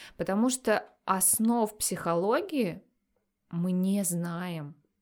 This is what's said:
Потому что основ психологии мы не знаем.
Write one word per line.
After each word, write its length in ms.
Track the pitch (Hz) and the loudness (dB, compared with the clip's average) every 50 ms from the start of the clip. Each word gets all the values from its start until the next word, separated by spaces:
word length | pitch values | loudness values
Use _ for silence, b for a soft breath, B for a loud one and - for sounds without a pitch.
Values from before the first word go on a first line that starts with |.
| B B B | B B B
Потому 320 | - 170 - 190 214 226 262 | -6 -4 0 2 2 2 2
что 340 | 254 - - 226 214 - - - _ _ _ | 0 0 0 0 0 0 0 -6 _ _ _
основ 720 | - 190 185 - - - - 220 226 240 240 220 214 - | -2 0 2 2 2 2 2 2 2 4 2 2 0 -2
психологии 1040 | - - - 196 156 - 170 170 170 190 208 247 320 403 381 320 269 220 170 - 190 - _ _ _ _ _ _ _ _ _ _ _ _ _ | -4 -4 -4 -4 -2 -2 0 0 2 2 2 2 0 0 -2 0 0 0 0 -2 -6 -14 _ _ _ _ _ _ _ _ _ _ _ _ _
мы 200 | 170 170 175 185 | -4 -2 0 0
не 320 | 180 185 185 190 196 202 190 | 0 2 2 2 2 0 0
знаем. 720 | 170 175 170 175 175 170 175 180 180 170 156 147 147 - - _ _ _ _ | -2 -2 -4 -4 -4 -6 -6 -6 -6 -6 -8 -8 -10 -14 -18 _ _ _ _